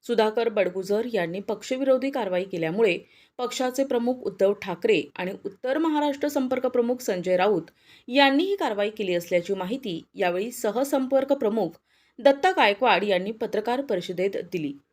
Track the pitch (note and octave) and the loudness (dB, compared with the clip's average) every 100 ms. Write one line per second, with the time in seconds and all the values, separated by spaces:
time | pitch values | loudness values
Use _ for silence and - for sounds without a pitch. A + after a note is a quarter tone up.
0 | - A#3 A3 A3 A3+ G#3 F#3 F#3 F#3 G3+ | -2 2 2 2 0 2 0 -2 -2 -2
1 | B3 A3+ E3+ F3+ G3 G#3 - C4 C4+ C4 | 0 -2 -2 -4 -6 -8 -4 -2 2 2
2 | C4+ C4+ G3+ F3+ F#3+ F3+ D#3+ F3+ A3+ E3+ | 2 -2 -2 -2 -2 -4 -2 2 2 2
3 | - _ _ - B3 - B3+ B3+ C#4 B3 | -6 _ _ -8 -6 -2 -2 0 0 0
4 | A#3+ B3+ A3 F#3+ G3 G3+ G3 E3+ A3+ F#3+ | 0 -2 -4 2 2 2 -4 -6 0 0
5 | - - F3+ G3 G3+ - B3+ C#4+ E4 D4+ | 0 -8 -8 -8 -12 -10 -4 0 0 2
6 | D4 C#4 D4 D4 B3+ B3+ B3+ B3 A#3+ B3 | 0 0 -2 -2 -2 -2 0 0 0 -2
7 | - F#3 F3+ F#3 F#3+ F#3+ D#3+ _ _ - | -2 -4 0 2 4 2 -2 _ _ -20
8 | - B3+ C#4 C#4 F#4+ G4+ D#4 G3+ G#3 G#3+ | -2 4 4 4 0 0 -2 -2 -2 -2
9 | G3 F3 E3+ F3+ E3+ F#3+ F3+ C4 A#3 E3 | -2 -2 0 -2 0 -4 -4 -6 -6 -8
10 | - - F#3 F3 A3 - G#3+ G3+ C#4 C#4+ | -10 -2 -2 0 -4 -4 -4 -2 0 0
11 | C4 C4+ C4+ C#4+ A3+ A3 F3 - _ _ | 2 0 2 0 0 0 -2 -6 _ _
12 | _ - C4 C#4 F#4 F4+ A#3 G3+ B3 F3+ | _ 2 4 4 2 4 4 4 4 4
13 | G#3 F#3 F#3+ A3 A3+ G3+ G#3+ B3 C#4 F#3+ | 4 0 0 -6 -4 -2 -2 -4 -2 -4
14 | F3+ F3+ F#3+ G3 F3 F3+ D3 C#3 _ | -4 -2 -2 -2 -6 -6 -6 -8 _